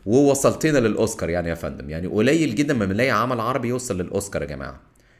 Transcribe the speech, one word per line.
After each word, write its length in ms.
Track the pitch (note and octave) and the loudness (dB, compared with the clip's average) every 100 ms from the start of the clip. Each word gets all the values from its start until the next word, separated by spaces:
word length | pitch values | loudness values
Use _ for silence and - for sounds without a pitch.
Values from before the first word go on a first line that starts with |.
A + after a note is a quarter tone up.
| F#2+ | 2
ووصلتنا 720 | B2 C#3+ C3+ B2 G#2 D#3 D3 | 4 6 4 2 2 2 4
للأوسكار 520 | A2+ G#2 A2 - E2+ | 4 2 0 -2 -2
يعني 180 | F2 E2+ | -2 -2
يا 60 | |
فندم. 360 | E2 D#2 C2+ C#2 | -4 -6 -10 -10
يعني 160 | D#2 F2+ | -8 -4
قليل 480 | G2+ A#2+ E3 D3+ | 2 2 4 2
جدا 200 | A2 D3 | 0 0
ما 100 | C3 G2 | 0 0
بنلاقي 240 | G2 C3 | 0 0
عمل 300 | G#2+ B2 A#2+ | 0 0 -2
عربي 280 | A2+ C3+ A#2 | -2 -2 -2
يوصل 320 | B2 - F#2 | -4 -4 -4
للأوسكار 420 | F2 G2+ G2 D#2+ | -4 -4 -4 -6
يا 40 | D2 | -6
جماعة. 340 | C#2 C#2 C2+ _ _ _ | -8 -12 -14 _ _ _